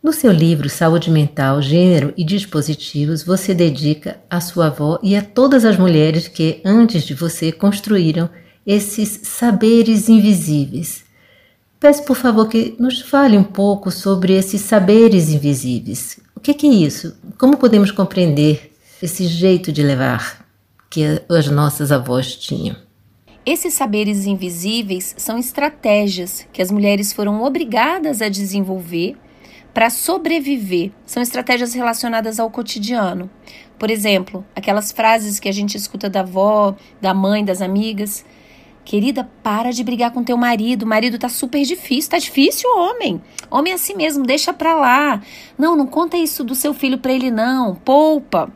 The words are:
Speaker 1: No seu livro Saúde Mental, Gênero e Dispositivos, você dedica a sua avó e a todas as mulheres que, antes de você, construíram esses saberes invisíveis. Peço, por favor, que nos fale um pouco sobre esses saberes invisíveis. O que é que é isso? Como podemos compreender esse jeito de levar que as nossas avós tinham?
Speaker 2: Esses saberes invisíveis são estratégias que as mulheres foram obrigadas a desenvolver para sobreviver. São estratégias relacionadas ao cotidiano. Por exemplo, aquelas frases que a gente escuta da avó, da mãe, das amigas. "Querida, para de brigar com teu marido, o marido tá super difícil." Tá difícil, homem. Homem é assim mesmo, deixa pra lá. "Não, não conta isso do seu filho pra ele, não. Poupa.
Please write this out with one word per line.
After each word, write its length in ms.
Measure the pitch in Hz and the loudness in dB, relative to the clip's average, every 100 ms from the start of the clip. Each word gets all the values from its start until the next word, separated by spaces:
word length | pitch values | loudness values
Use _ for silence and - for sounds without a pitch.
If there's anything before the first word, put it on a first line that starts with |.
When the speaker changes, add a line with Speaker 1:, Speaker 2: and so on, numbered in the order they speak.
Speaker 1:
No 120 | 302 | -2
seu 180 | 311 240 | 2 4
livro 380 | 170 165 156 143 | 4 4 2 -2
Saúde 400 | - 165 165 165 | 0 2 2 2
Mental, 500 | 160 147 - 135 139 | 2 2 0 0 0
Gênero 520 | 135 165 180 165 143 - | 2 4 4 4 0 -4
e 80 | |
Dispositivos, 1000 | 160 202 202 156 147 147 - 147 147 160 | -2 -2 -2 -4 -4 -6 -6 -4 -2 -2
você 300 | 175 185 185 | -2 -2 0
dedica 680 | 180 170 135 147 151 - - _ | 2 2 2 -2 -2 -6 -14 _
a 100 | 175 | -6
sua 280 | 165 170 160 | -4 0 0
avó 320 | 139 147 170 | 0 -2 -2
e 120 | 196 202 | 0 0
a 40 | |
todas 420 | 202 - 269 262 226 | 0 2 4 6 4
as 100 | 185 | 4
mulheres 520 | 185 156 156 160 - | 4 4 4 2 -4
que, 340 | - 160 - | -2 -2 -2
antes 400 | 190 220 226 180 | 2 4 4 2
de 100 | - 135 | -4 -6
você, 360 | 165 - 160 | -6 -4 -6
construíram 800 | - 202 202 - 208 160 160 170 - _ _ - | 0 0 0 0 2 2 0 -4 -8 _ _ -2
esses 560 | 202 202 - 214 - | 0 0 -4 -6 -6
saberes 840 | - - 240 202 220 233 226 220 220 | -12 -2 0 2 4 4 4 2 6
invisíveis. 960 | 226 208 185 156 147 139 - 165 - _ _ _ _ _ _ _ _ | 6 6 2 2 0 -2 -6 -10 -12 _ _ _ _ _ _ _ _
Peço, 240 | 294 294 294 | 4 4 0
por 100 | 254 | 0
favor, 320 | 254 220 220 | 2 2 2
que 280 | 226 226 - | 0 -2 -2
nos 220 | 254 254 | -2 -2
fale 360 | - 277 277 208 | -2 2 6 6
um 60 | |
pouco 460 | 190 - 202 202 190 | 4 2 0 0 -4
sobre 440 | - 196 190 185 190 | -6 -2 0 2 2
esses 240 | 190 202 | 2 -4
saberes 680 | - 214 185 214 226 190 156 | 0 2 6 8 8 6 4
invisíveis. 920 | 151 143 135 127 120 113 117 - - _ - | 2 0 -2 -2 -4 -6 -10 -12 -16 _ -8
O 40 | |
que 120 | - | -2
é 20 | |
que 140 | 285 294 | 2 4
é 40 | |
isso? 460 | 220 151 - 165 - - - | 6 4 -2 -14 -16 -20 0
Como 200 | 254 294 | 2 4
podemos 340 | 247 208 196 | 6 6 4
compreender 800 | - 185 185 175 143 151 147 - _ _ - | 2 -2 0 2 4 2 2 -4 _ _ -12
esse 240 | 170 - 180 | -10 -4 -4
jeito 460 | 170 190 180 185 | 0 2 2 0
de 100 | 147 | 0
levar 640 | 143 131 131 113 - - _ _ _ _ _ | 0 0 -2 -2 -6 -14 _ _ _ _ _
que 120 | 160 151 151 - | -4 -2 -2 0
as 200 | 170 139 | 0 2
nossas 440 | 143 147 - 143 | 2 0 -2 0
avós 440 | 139 120 123 127 - | 0 0 -2 -2 -10
tinham? 400 | - 135 101 - _ _ _ _ _ _ - | -8 -6 -6 -10 _ _ _ _ _ _ -6
Speaker 2:
Esses 280 | 339 - | -4 -4
saberes 520 | - 262 208 208 202 196 | -4 -2 -2 -2 -2 -2
invisíveis 920 | 196 185 170 185 226 202 185 - - | -4 -6 -8 -6 -6 -4 -8 -8 -10
são 200 | - 233 | -8 -6
estratégias 1080 | 240 - 294 302 226 208 202 180 180 - - | -6 -4 -4 -2 0 2 0 -4 -8 -12 -14
que 80 | - | -6
as 100 | 185 | -2
mulheres 400 | 208 202 202 202 | 0 2 0 -2
foram 320 | - 208 208 | -4 -4 -2
obrigadas 800 | 254 269 269 220 262 359 302 226 | -2 -4 -2 0 0 -2 -4 -4
a 80 | 214 | -4
desenvolver 880 | 196 196 196 190 190 165 170 185 294 _ _ - - - | -4 -6 -4 -4 -6 -6 -6 -6 -8 _ _ -20 -20 -10
para 180 | - 226 | 0 0
sobreviver. 1000 | 240 - 381 330 330 277 269 196 180 190 - - | 0 -4 -4 -2 -4 -2 -4 -2 -2 -4 -10 -10
São 160 | 240 | -6
estratégias 500 | 240 254 247 247 240 | -4 -6 -2 -2 -2
relacionadas 680 | 247 240 226 240 226 220 220 | -4 -4 -4 -4 -4 -4 -4
ao 100 | 226 | -6
cotidiano. 800 | 233 233 220 202 240 190 180 185 - - - - _ | -6 -10 -8 -4 -2 -2 -4 -10 -16 -20 -20 -20 _
Por 140 | 214 | -4
exemplo, 520 | 220 208 196 185 185 196 - | -2 0 0 -2 -12 -12 -8
aquelas 360 | 202 202 202 | -2 -2 -4
frases 480 | - 220 226 208 202 | -2 2 2 0 -6
que 80 | 196 | -6
a 40 | |
gente 260 | 196 202 208 | -4 -4 -6
escuta 320 | - 196 208 | -10 -8 -4
da 120 | 196 | -4
avó, 540 | 185 185 202 214 208 196 - _ | -4 0 2 4 2 -2 -16 _
da 140 | 190 | -2
mãe, 320 | 190 190 208 202 | 0 0 0 0
das 160 | 185 | -2
amigas. 640 | 185 196 220 202 208 - - - _ - - _ | -2 -2 -2 -6 -8 -10 -16 -20 _ -20 -20 _
"Querida, 460 | - 208 247 262 - _ | -4 -2 -2 -4 -8 _
para 260 | 220 208 240 | -4 -2 -2
de 140 | 240 | -4
brigar 260 | 233 233 240 | -6 -2 -2
com 140 | 247 | -2
teu 120 | 240 240 | -2 0
marido, 460 | 240 233 220 247 | 0 0 -2 -2
o 60 | 220 | 0
marido 320 | 220 240 226 | 0 0 -4
tá 100 | 240 | -6
super 320 | - 247 285 | -6 -4 -2
difícil." 460 | 269 349 - 262 311 | -2 -4 -4 -4 -2
Tá 80 | 339 | -4
difícil, 500 | - - 285 - 494 440 | -2 0 0 2 0 2
homem. 460 | 349 480 339 170 - - - | 0 -2 -6 -6 -10 -20 -4
Homem 200 | - 330 | -2 -2
é 40 | 370 | -4
assim 180 | - 392 | -6 -4
mesmo, 300 | 320 285 247 | -4 -2 -2
deixa 260 | 285 - | 0 -2
pra 220 | - 320 | -2 0
lá. 480 | 320 262 262 294 214 - - - - | 2 4 2 2 -2 -8 -20 -20 -2
"Não, 200 | 311 330 | 0 2
não 100 | 262 | 0
conta 320 | 302 339 349 | -2 -2 -2
isso 260 | 311 - | -4 -4
do 120 | 247 262 | -6 -4
seu 180 | 294 | -4
filho 240 | 285 269 254 | -2 -4 -2
pra 160 | 254 | -2
ele, 160 | 262 254 | -2 -2
não. 460 | 220 233 262 233 180 | -2 -2 0 -2 -4
Poupa. 720 | - 277 311 302 - 180 - | 2 4 4 0 -2 -4 -4